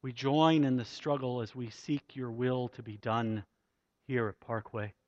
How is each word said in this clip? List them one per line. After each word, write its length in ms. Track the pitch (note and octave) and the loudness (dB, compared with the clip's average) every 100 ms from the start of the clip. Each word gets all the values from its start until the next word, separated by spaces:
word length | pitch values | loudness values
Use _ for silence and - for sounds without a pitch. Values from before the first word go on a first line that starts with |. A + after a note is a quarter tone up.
We 120 | C3+ | -10
join 500 | A#2+ C3 D3 D#3+ D#3+ | -2 2 6 6 6
in 140 | C#3 B2+ | 4 2
the 80 | |
struggle 560 | A#2 - D#3 C#3+ C3 B2 | -2 -6 -2 -2 -2 -4
as 160 | A2 C3 | -6 -6
we 140 | A#2+ | -10
seek 440 | - - C#3+ _ | -10 -4 -4 _
your 160 | C3+ B2 | -10 -8
will 380 | A#2 B2+ B2+ B2 | -2 0 0 -2
to 160 | - | -8
be 120 | A2+ G#2 | -14 -8
done 460 | A2+ A2+ A2+ A2 G2+ _ _ _ _ _ - | -2 0 0 -2 -6 _ _ _ _ _ -4
here 220 | B2+ A2 | 0 0
at 100 | F#2 | -4
Parkway. 560 | - A2+ - A2+ G#2 - | -6 -6 -6 -8 -8 -10